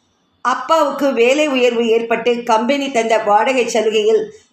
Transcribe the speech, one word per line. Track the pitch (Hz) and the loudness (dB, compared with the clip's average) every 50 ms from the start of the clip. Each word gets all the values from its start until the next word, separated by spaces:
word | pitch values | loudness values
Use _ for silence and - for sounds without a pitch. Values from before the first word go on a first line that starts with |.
| _ _ _ _ _ _ _ _ | _ _ _ _ _ _ _ _
அப்பாவுக்கு | _ 247 262 - - - 320 320 302 277 269 277 294 277 262 | _ -4 -4 -4 -2 0 2 2 2 0 -2 -2 -2 -2 2
வேலை | 226 233 247 269 302 302 302 | 2 2 2 2 2 0 0
உயர்வு | 262 254 247 247 233 226 240 226 | 0 0 0 0 0 0 0 0
ஏற்பட்டு | 220 233 233 226 233 - - 240 240 233 233 | 0 0 0 0 -4 -2 0 -2 -2 -2 0
கம்பெனி | - 226 220 233 233 285 277 277 262 | 0 0 0 2 0 -2 -2 -2 -2
தந்த | 269 233 226 226 226 214 | -2 -2 0 2 0 0
வாடகை | - 202 208 214 226 254 254 254 233 226 | 2 2 2 2 2 2 0 -2 -2 -2
சலுகையில் | - 226 214 220 208 220 208 214 220 214 214 208 - - _ _ | -2 -2 -2 0 0 0 0 2 0 0 0 -4 -12 -20 _ _